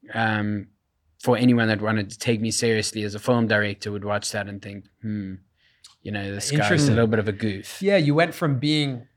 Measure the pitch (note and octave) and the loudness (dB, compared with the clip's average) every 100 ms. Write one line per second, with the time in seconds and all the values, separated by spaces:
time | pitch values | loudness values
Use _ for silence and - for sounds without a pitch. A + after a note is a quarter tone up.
0 | - - A2+ G#2+ G#2 G#2 F#2+ _ _ _ | -10 -2 0 0 -2 -4 -8 _ _ _
1 | _ _ - A#2 B2 A#2+ A2+ G#2+ G#2+ G#2+ | _ _ 0 4 6 4 4 2 0 -2
2 | G2+ - - A#2 A2+ G#2+ A#2+ A2 G#2+ A2 | -2 -6 -2 0 0 0 0 0 -2 -4
3 | G#2 G2+ - A#2+ A2+ G#2+ G#2 G2 - G#2 | -6 -6 0 2 4 2 2 -4 -8 -8
4 | G#2 G#2 - G#2+ G2+ G2+ G2+ G2+ G2 _ | -4 -4 -2 -6 -8 -10 -12 -16 -16 _
5 | A2 G#2+ F#2+ F#2 _ _ _ _ - _ | -8 -6 -6 -12 _ _ _ _ -20 _
6 | - G#2 G2+ G2+ - D3 G#2 D3+ C#3+ A#2 | -10 -8 -6 -8 -4 0 2 4 4 4
7 | A#2 A2 G2+ G2 A2 F#2+ - - G3 G3+ | 4 2 0 -2 -4 -4 -10 -4 2 4
8 | D3 D3 E3+ E3 E3 C3 C#3+ D3+ C#3+ B2+ | 4 2 2 0 0 0 0 0 0 -4
9 | A2+ | -12